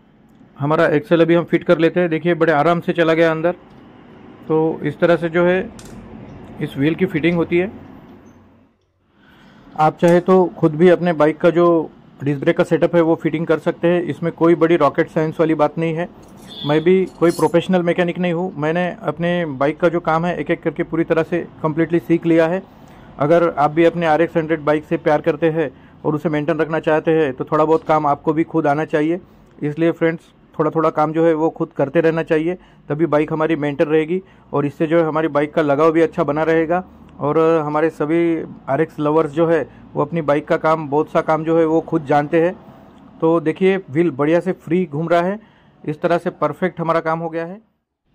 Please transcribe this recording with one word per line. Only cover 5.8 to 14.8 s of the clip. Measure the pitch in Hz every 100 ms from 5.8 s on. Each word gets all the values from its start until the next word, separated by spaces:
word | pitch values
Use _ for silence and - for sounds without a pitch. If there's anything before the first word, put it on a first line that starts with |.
| - - - - - - - -
इस | 147 143
व्हील | 143 160
की | 185
फिटिंग | 190 165 175
होती | 160 175
है। | 196 - - - - - - - _ _ _ _ _ _ _ _ _ _ - - - -
आप | 156 156
चाहे | 175 175
तो | 175 185 175 -
खुद | 160 151
भी | 180
अपने | 160 175
बाइक | 160 151 156
का | 175
जो | 160 175 165 - - - -
डिस्क | 135 143
ब्रेक | 147 170
का |
सेटअप | 170 160 165 170
है |
वो | 160 160
फिटिंग | 165 160 165
कर | 156
सकते | 175 165 170
हैं, | 175
इसमें | 175 135 165
कोई | 160 165 170
बड़ी | 160
रॉकेट | 170